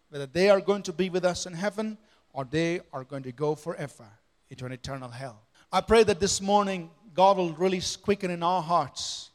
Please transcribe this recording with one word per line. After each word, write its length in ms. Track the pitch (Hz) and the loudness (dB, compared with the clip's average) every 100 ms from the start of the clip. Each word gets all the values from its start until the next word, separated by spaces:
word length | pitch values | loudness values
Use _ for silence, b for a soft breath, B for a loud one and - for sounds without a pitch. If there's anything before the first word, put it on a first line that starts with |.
| _ | _
whether 160 | 147 135 | -12 -6
they 240 | 151 196 | 2 4
are 100 | 196 | 4
going 240 | 185 202 | 2 -2
to 100 | 185 | -2
be 160 | 160 185 | -4 -2
with 140 | 180 | 0
us 220 | 175 - 180 | -2 -2 -8
in 80 | |
heaven 440 | 170 202 196 220 214 b b b | -6 -6 -4 -8 -10 b b b
or 100 | 139 | -10
they 380 | 131 156 165 175 - | -4 -2 -2 -2 -8
are 140 | 139 127 | -14 -12
going 180 | 139 | -12
to 80 | 131 | -10
go 240 | 123 151 151 | -4 -4 -4
forever 540 | 165 - 143 - 110 107 _ _ - | -6 -10 -10 -14 -20 -20 _ _ -20
into 160 | 127 127 | -14 -12
an 80 | |
eternal 360 | 127 - 135 127 | -10 -10 -10 -12
hell. 340 | 120 135 107 _ _ b | -12 -14 -14 _ _ b
I 80 | 185 | -2
pray 240 | 190 220 | 6 6
that 160 | 214 180 | 6 4
this 220 | 190 - | 0 0
morning 500 | 196 208 196 190 165 _ - | 2 2 2 -2 -8 _ -6
God 240 | 165 190 190 | 4 6 6
will 160 | 175 | 0
really 280 | 147 190 185 156 - | 0 0 0 -4 -6
quicken 280 | - 202 180 | -2 -2 -2
in 140 | 175 | -2
our 180 | 170 185 | 0 0
hearts 680 | 156 170 135 - - - - | 0 0 0 -6 -10 -10 -14